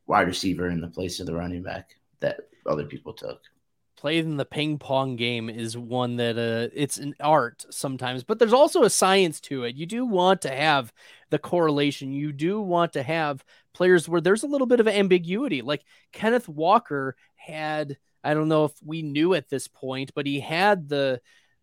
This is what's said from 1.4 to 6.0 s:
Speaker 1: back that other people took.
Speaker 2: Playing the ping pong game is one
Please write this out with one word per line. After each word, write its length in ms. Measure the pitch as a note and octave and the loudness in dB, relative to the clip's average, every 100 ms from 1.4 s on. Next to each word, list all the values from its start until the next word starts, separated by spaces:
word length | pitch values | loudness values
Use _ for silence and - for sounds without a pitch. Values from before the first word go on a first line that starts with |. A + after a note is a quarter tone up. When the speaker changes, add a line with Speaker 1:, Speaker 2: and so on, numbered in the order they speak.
| F2+ F2 | -6 -8
Speaker 1:
back 340 | F#2 G2 - _ _ _ | -8 -12 -14 _ _ _
that 200 | - - - _ - | -6 -6 -12 _ -4
other 180 | D2+ | -4
people 280 | C#3+ C2+ D2+ | -6 -12 -14
took. 300 | - A1+ - _ _ _ _ _ | -14 -14 -14 _ _ _ _ _
Speaker 2:
Playing 420 | _ D3 E3 D#3+ C#3+ | _ -4 -2 -2 -4
the 80 | |
ping 340 | C3+ D3+ D3+ D3 | -4 -4 -4 -4
pong 360 | - C3+ C3+ | -2 0 0
game 340 | A#2+ A#2+ A#2 A2+ | -2 -2 -2 -6
is 300 | A2+ A2+ A#2+ | -8 -10 -10
one 380 | A#2 B2+ | -6 -2